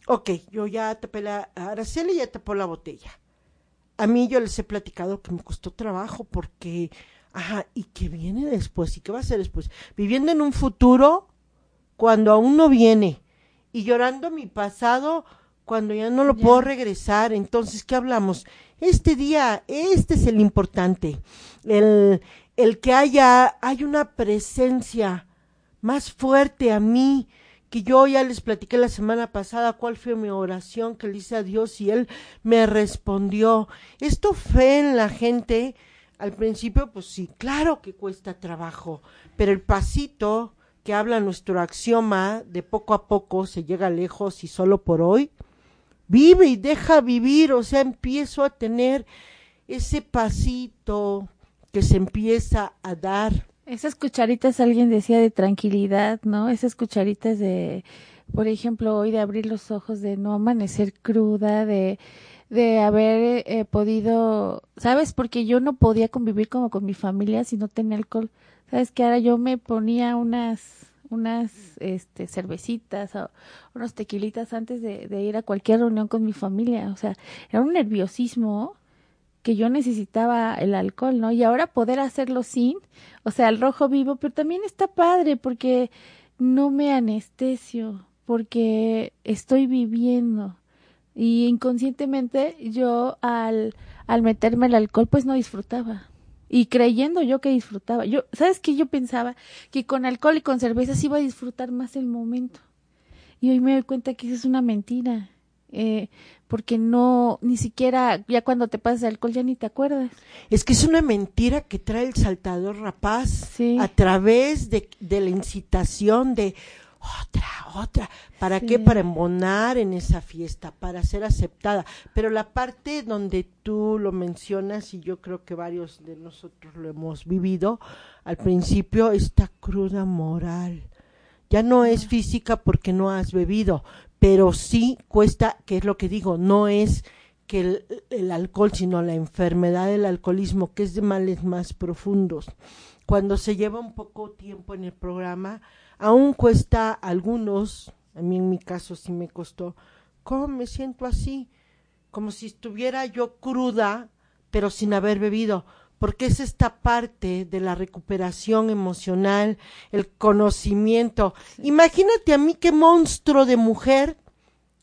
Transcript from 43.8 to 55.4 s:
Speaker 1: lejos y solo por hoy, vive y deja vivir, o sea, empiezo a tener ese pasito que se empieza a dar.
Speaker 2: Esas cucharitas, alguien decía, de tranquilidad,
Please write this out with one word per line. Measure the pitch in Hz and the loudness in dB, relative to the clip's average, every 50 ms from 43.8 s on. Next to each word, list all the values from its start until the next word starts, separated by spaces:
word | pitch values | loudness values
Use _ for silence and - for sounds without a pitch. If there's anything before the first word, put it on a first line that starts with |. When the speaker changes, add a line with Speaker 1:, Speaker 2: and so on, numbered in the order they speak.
| 196 185 | -2 -2
Speaker 1:
lejos | 170 170 180 175 - - 202 196 180 - - | -2 -2 -4 -6 -6 -6 -6 -6 -6 -8 -14
y | 165 | -12
solo | - - 185 190 202 190 - | -6 0 2 2 2 2 2
por | - 170 160 165 | 0 0 2 4
hoy, | 175 202 254 285 302 - - - - _ _ _ _ _ _ _ _ _ _ _ | 4 4 4 2 0 -6 -14 -20 -20 _ _ _ _ _ _ _ _ _ _ _
vive | - 175 240 294 339 359 370 370 | 2 6 8 10 10 10 10 8
y | 285 254 | 6 6
deja | 202 190 277 302 - - - 330 302 240 | 2 0 -2 -2 0 4 6 6 6 6
vivir, | 247 247 240 226 262 277 302 320 269 269 | 4 2 2 2 4 6 6 6 6 4
o | 247 226 | 2 0
sea, | - 269 269 269 | 2 2 2 2
empiezo | 262 240 - - 254 262 294 294 - - 302 277 | 0 -2 -6 -6 -4 -4 -4 -4 -6 -2 -2 -2
a | 277 | -2
tener | 277 _ 233 220 233 240 247 254 269 277 220 - - - - - - _ _ _ _ _ _ | -2 _ -6 -4 -2 0 0 0 0 -2 -4 -10 -18 -20 -20 -20 -20 _ _ _ _ _ _
ese | - 254 254 - - - 294 | -12 -8 -8 -4 -4 -4 -4
pasito | - _ - 240 226 214 - - - 254 247 247 254 240 - _ _ - 208 208 208 202 202 196 202 - - _ _ _ _ _ _ _ - | -4 _ -2 -2 0 0 0 0 0 0 -2 -2 -6 -10 -14 _ _ -6 -4 -4 -2 -2 -4 -6 -8 -12 -16 _ _ _ _ _ _ _ -2
que | 202 190 | -2 0
se | - - | 2 2
empieza | 190 190 185 - 214 214 220 226 233 - - - 220 202 - - _ - | 0 0 -2 -4 -4 -2 0 0 0 0 -2 -2 -2 -2 -6 -10 _ -12
a | 190 180 | -12 -10
dar. | 160 156 190 196 202 214 220 - - - - _ _ _ | -8 -6 -4 -4 -2 -2 -2 -2 -4 -4 -8 _ _ _
Speaker 2:
Esas | - 247 220 - 302 - | -14 -12 -8 -8 -8 -8
cucharitas, | - - 269 - - 233 220 247 233 - 262 240 - | -6 -8 -6 -2 -2 0 0 0 0 0 0 2 2
alguien | 247 240 233 233 240 233 | 2 4 4 4 4 4
decía, | 226 208 202 - 233 233 | 4 2 2 2 4 4
de | 226 226 | 4 4
tranquilidad, | - - | 2 2